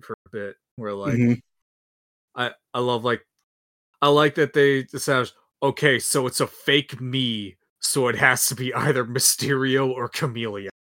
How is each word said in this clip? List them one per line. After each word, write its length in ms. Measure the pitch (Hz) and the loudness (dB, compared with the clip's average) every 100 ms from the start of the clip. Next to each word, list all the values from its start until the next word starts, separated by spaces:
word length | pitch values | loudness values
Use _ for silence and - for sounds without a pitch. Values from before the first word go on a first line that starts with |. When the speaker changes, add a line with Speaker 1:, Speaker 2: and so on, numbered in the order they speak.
Speaker 1:
for 100 | - 110 _ | -16 -16 _
a 20 | |
bit, 260 | 110 101 - _ - | -12 -12 -14 _ -12
where, 180 | 107 | -10
like, 220 | 101 101 120 | -6 -2 2
Speaker 2:
Mm-hmm. 180 | 120 120 _ _ _ _ _ _ _ _ _ - | 2 2 _ _ _ _ _ _ _ _ _ -6
Speaker 1:
I, 120 | 123 - _ 123 | -6 -8 _ -4
I 40 | |
love, 220 | 123 120 | -2 -2
like, 220 | 120 123 - _ _ _ _ _ _ _ | -2 -4 -6 _ _ _ _ _ _ _
I 100 | 143 | 4
like 260 | 147 151 156 | 6 4 4
that 180 | 143 | 2
they 280 | 151 139 135 127 | 4 4 4 -2
established, 400 | 135 - 131 117 - _ _ | -6 0 0 0 -8 _ _
"Okay, 340 | 139 - 147 120 | -2 0 2 2
so 300 | - 143 127 | 0 -2 -2
it's 120 | - | -2
a 60 | 131 | -4
fake 560 | - - 143 143 120 | -4 0 0 0 -8
me, 560 | 127 131 123 110 98 - _ _ | -6 -4 -2 -4 -10 -16 _ _
so 300 | - 143 123 | -4 0 0
it 60 | 107 | 2
has 300 | 139 127 - | 2 2 0
to 60 | 123 | -4
be 160 | 127 120 | -6 -2
either 280 | 123 131 | 0 0
Mysterio 840 | 117 123 - - 131 135 131 131 135 | -2 0 0 0 -2 -2 2 2 0
or 180 | 127 120 | -4 -8
Chameleon." 600 | - 151 117 113 101 98 - | -4 -6 -4 -6 -8 -10 -14